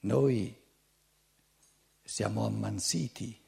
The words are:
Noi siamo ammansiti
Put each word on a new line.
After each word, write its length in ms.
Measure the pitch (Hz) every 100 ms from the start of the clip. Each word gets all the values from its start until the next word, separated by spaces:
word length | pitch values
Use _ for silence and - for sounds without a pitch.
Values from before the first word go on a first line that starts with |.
| 98
Noi 500 | 127 139 120 92 - _ _ _ _ _ _ _ _ _ _ _ _ _ _
siamo 420 | - - 107 107 107
ammansiti 960 | 110 104 101 - 170 147 - - 110